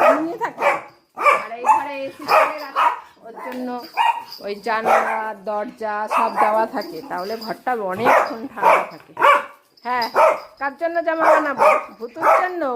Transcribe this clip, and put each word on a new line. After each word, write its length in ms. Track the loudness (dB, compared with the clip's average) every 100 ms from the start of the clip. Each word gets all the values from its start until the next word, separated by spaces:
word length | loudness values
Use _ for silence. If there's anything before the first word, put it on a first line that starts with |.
ঘুমিয়ে 340 | 4 4 0 -4
থাকে, 240 | -6 -2 0 -2 -6 _ _ 0 2 2
আর 80 | 0 -2
এই 60 | 2
ঘরে 200 | 2 0 -8 -10
এসি 160 | -8 2
চলে 260 | 4 4 -2
গেছে, 240 | -6 0 0 0 -10 _ -20
ওর 80 | -14
জন্য 240 | -12 -8 -8 -10 -6 -2 0 -2 -8 -12
ওই 80 | -10 -8 -4
জানলা 520 | -2 2 2 2 -4 -6 -8 -6
দরজা 460 | -6 -6 -8 -6 -4 -2 0
সব 140 | 0 0
দেওয়া 220 | 0 2 -2
থাকে, 240 | -4 -8 -10 -10
তাহলে 240 | -8 -8 -8
ঘরটা 260 | -8 -8 -4 -4 -4
অনেকক্ষণ 480 | 0 2 2 2 -6 -12
ঠান্ডা 320 | 0 2 2 0
থাকে। 200 | -12 -14 2 4 4 0 -16 _ _ -6
হ্যাঁ, 200 | -4 -2 4 4 2 -6 -8
কার 140 | -8 -4
জন্য 160 | -4 -2 -2
জামা 180 | 2 4
বানাবো? 320 | 4 2 2 4 2 -2 -12
ভুতুর 300 | -14 -2 2 2
জন্য। 200 | 2 -2 -4